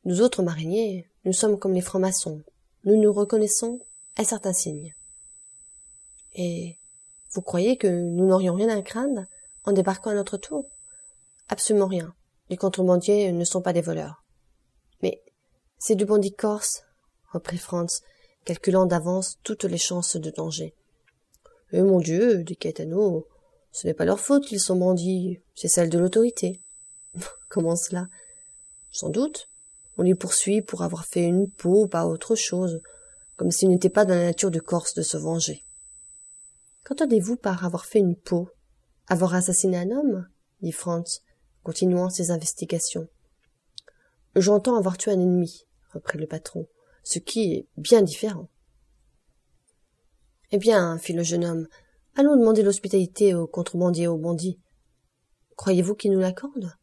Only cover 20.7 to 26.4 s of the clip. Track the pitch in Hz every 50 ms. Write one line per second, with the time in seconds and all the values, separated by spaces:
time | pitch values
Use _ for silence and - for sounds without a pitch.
20.7 | _ _ _ _ _ _ _ _ _ _ _ _ _ _ _ _ _ _ _ _
21.7 | - 175 190 196 190 180 160 165 160 180 226 247 220 180 165 165 170 _ - 165
22.7 | 156 - 160 156 165 196 214 196 170 160 156 _ _ _ _ _ _ _ _ _
23.7 | - - - 170 160 - - - 294 294 - - 285 285 277 - 220 196 - -
24.7 | 190 180 180 185 185 175 170 185 190 185 175 185 180 - _ _ _ - - 175
25.7 | - 180 170 165 165 170 175 185 185 220 226 240 233 -